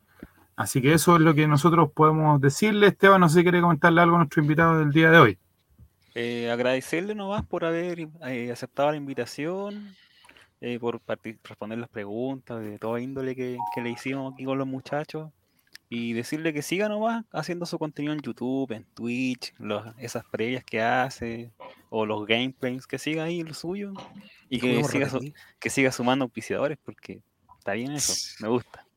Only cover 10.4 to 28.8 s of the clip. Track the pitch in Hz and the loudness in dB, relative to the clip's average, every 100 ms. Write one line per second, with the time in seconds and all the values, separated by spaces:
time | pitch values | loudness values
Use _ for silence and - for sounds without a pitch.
10.4 | _ _ 120 120 120 117 - 110 110 110 | _ _ -10 -6 -6 -6 -8 -10 -10 -16
11.4 | - 107 104 113 117 113 101 107 127 135 | -20 -14 -10 -10 -10 -12 -10 -8 -8 -8
12.4 | - 117 107 104 110 120 127 135 131 127 | -12 -12 -12 -10 -6 -6 -8 -8 -8 -6
13.4 | 127 123 - - 120 120 131 135 135 135 | -8 -6 -8 -6 -8 -8 -8 -6 -8 -10
14.4 | 131 135 135 131 - 143 156 156 156 _ | -6 -4 -4 -6 -6 -8 -6 -12 -14 _
15.4 | _ _ _ - _ 117 117 113 120 151 | _ _ _ -20 _ -8 -6 -6 -6 -4
16.4 | 160 147 143 175 214 208 220 233 220 - | -4 -4 -4 -2 -2 -2 -4 -4 -8 -10
17.4 | 147 175 170 170 156 156 147 151 139 110 | -8 -8 -8 -6 -8 -6 -6 -6 -8 -8
18.4 | 123 135 131 110 107 - 117 120 131 123 | -4 -4 -4 -8 -14 -10 -6 -4 -4 -4
19.4 | - - 110 104 110 110 113 117 - - | -10 -14 -6 -6 -6 -14 -10 -10 -10 -6
20.4 | 113 127 - 113 113 123 127 - 117 117 | -4 -6 -6 -2 0 0 -2 -4 -10 -10
21.4 | 117 _ - - _ 113 107 107 104 113 | -14 _ -20 -20 _ -4 -2 -2 0 0
22.4 | 131 131 131 127 - 131 - 160 160 175 | 0 -4 -8 -8 -10 -8 -4 -4 -4 -6
23.4 | 165 147 165 196 202 190 - - - _ | -8 -10 -10 -8 -10 -12 -18 -20 -20 _
24.4 | _ 123 127 135 147 143 139 131 135 - | _ -4 0 0 0 -2 -2 -4 -8 -16
25.4 | - _ 117 - 131 - 123 131 127 - | -20 _ -4 2 0 2 0 0 0 -6
26.4 | - 98 135 151 - 107 - 98 _ _ | -6 -4 -4 -6 -14 -20 -16 -18 _ _
27.4 | _ _ - 101 127 147 135 - - - | _ _ -6 -6 -6 -4 -4 -4 -8 -8
28.4 | 107 123 - - | -2 -2 -2 -18